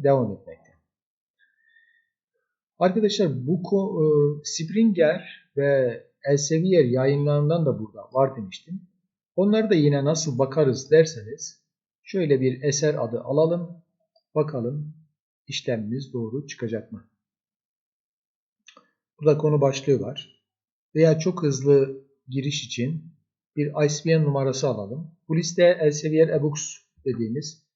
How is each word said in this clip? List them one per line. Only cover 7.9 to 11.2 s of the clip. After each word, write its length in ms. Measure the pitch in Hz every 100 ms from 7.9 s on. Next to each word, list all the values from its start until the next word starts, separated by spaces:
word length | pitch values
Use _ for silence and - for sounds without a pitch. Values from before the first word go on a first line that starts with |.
| 107 95
var 220 | 131 135 135
demiştim. 520 | 95 - - 185 - _ _ _ _ -
Onları 340 | 196 220 220
da 60 | 185
yine 300 | 147 143 139
nasıl 340 | 160 151 123
bakarız 520 | 135 - 139 110 -
derseniz 720 | 156 160 117